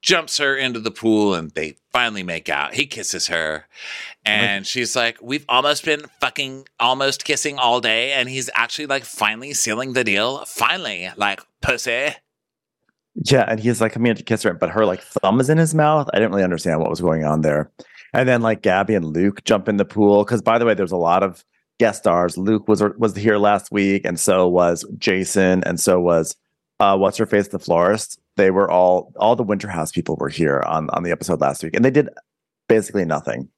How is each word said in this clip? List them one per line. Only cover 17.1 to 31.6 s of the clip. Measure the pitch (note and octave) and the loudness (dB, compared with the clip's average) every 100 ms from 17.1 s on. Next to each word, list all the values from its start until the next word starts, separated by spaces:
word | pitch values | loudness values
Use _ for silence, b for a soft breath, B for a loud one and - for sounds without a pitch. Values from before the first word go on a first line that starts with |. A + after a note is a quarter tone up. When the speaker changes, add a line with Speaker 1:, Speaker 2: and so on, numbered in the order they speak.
| D#2+ | 0
Speaker 2:
on | D#2 D2+ | 0 0
there. | D#2 D2 D2+ _ B B B | 2 0 -2 _ B B B
And | C#3 B2+ | 0 2
then, | B2 | 2
like, | A2+ G#2+ | 2 0
Gabby | G#2 F#2 G2+ | 2 2 2
and | G#2+ | 0
Luke | D#2+ D#2 G2 G2 | 0 0 0 0
jump | - G#2+ F#2+ | 0 0 2
in | G#2 | -2
the | |
pool. | G2 G#2 G#2 G2+ | -2 4 6 6
'Cause, | G#2 A#2 | 4 0
by | G2 A#2 | 2 2
the | A#2 | 2
way, | |
there's | G2+ F#2 | 2 0
a | F2+ | 0
lot | E2+ F2 | 2 2
of | G2 F#2 _ _ _ _ | 2 -4 _ _ _ _
guest | A2+ G2 | 0 2
stars. | G#2 F2 F2 E2+ | 2 2 2 -2
Luke | F#2+ G#2+ - | 0 0 2
was, | G#2 G#2 - | 2 2 0
was | A2+ G2 | -2 0
here | G#2+ G#2 | 0 2
last | G2+ G2+ - | 4 2 0
week, | G2+ G2 G2 | -2 2 0
and | - F2 | -2 -4
so | - F#2 F#2 | 0 4 4
was | F2+ F2 E2+ - - | 4 2 0 -6 -6
Jason, | - F#2+ F#2 - F#2 F#2 | -2 -2 -2 2 4 2
and | F2 F2 | 0 -2
so | - F2+ | 2 2
was, | F2 E2+ D#2+ - _ _ _ _ | 4 2 0 -8 _ _ _ _
uh, | G#2 G2 | 2 4
what's | F#2+ - | 2 0
her | A2 | 0
face, | G2+ G2 | 2 0
the | F#2 | -6
florist. | - E2+ F2 G#2+ - - _ - | 0 2 4 2 -2 -14 _ 2
They | F#2+ | 4
were | F#2 G2 | 4 2
all, | F2+ F2+ F2+ - - | 4 4 4 0 -2
all | G#2+ A#2 | 2 2
the | |
Winter | A2 G#2 G2+ | 0 -2 -4
House | F2 D#2 | -6 -4
people | - E2 D2 | -4 -4 -4
were | C#2+ | -4
here | D2+ D#2 C#2 - | 0 0 2 0
on, | E2 D#2 | -2 -2
on | - | -4
the | F2 | -4
episode | E2 - E2+ | -4 -2 0
last | C#2 C#2 | 0 -2